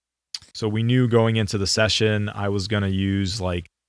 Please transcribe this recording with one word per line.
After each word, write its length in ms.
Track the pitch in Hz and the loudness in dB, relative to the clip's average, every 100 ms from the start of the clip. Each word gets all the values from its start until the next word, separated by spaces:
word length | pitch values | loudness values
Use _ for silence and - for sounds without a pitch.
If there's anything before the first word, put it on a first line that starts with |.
| _ _ _ - - | _ _ _ -18 -16
So 140 | - 110 | -6 -4
we 140 | 110 | 0
knew 260 | 117 127 123 | 2 2 4
going 280 | 117 113 110 | 4 4 2
into 200 | 104 104 | 0 -2
the 100 | 95 | 0
session, 640 | 110 110 - 110 104 104 | 0 2 2 0 0 -2
I 220 | 104 101 | -4 -2
was 180 | 101 95 | -2 -2
gonna 200 | 104 98 | -2 0
use, 520 | 95 98 98 98 107 | 0 0 0 -2 -4
like, 260 | 92 87 - _ | -4 -4 -8 _